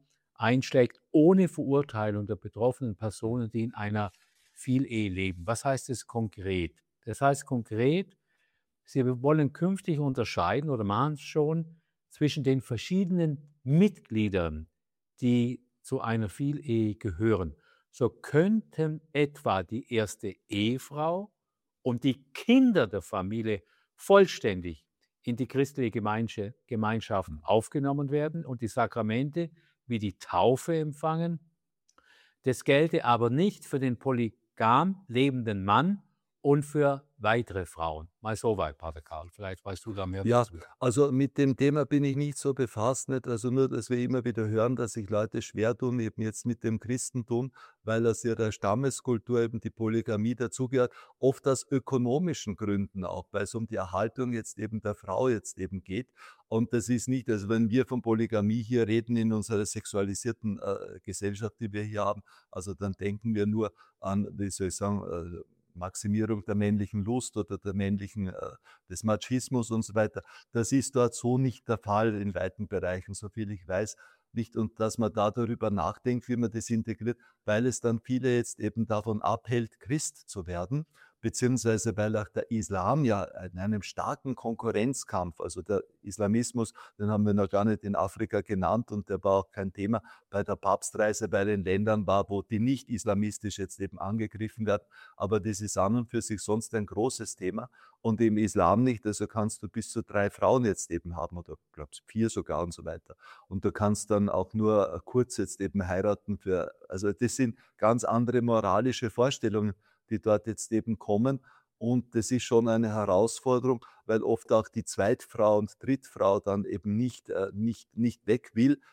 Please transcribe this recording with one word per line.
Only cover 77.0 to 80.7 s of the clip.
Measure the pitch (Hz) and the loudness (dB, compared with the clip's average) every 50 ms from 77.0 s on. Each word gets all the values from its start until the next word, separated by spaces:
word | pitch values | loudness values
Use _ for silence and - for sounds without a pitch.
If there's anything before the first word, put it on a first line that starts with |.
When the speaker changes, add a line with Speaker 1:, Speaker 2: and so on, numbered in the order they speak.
| 107 117 120 - _ _ _ _ _ | -4 -4 -4 -6 _ _ _ _ _
Speaker 3:
weil | - 107 107 120 | 0 0 2 2
es | 127 117 - | 0 -2 0
dann | - 120 113 113 | 0 0 0 0
viele | - - 127 127 127 131 123 | -2 -2 -2 0 2 2 2
jetzt | 120 117 - - - | 2 2 -2 -4 -6
eben | 107 104 - 113 113 - | -4 -4 -2 -2 -2 0
davon | 107 107 107 117 110 107 | -2 -2 0 -2 -2 -2
abhält, | - 87 107 113 - - 123 120 117 107 - _ | 0 0 -2 -2 -2 -2 -2 -2 -2 -2 -8 _
Christ | - 104 135 156 - - - - - - | -8 -6 -4 -4 -4 -6 -8 -12 -18 -14
zu | - 101 87 87 | -12 -10 -8 -6
werden, | 92 87 90 95 | -6 -6 -4 -4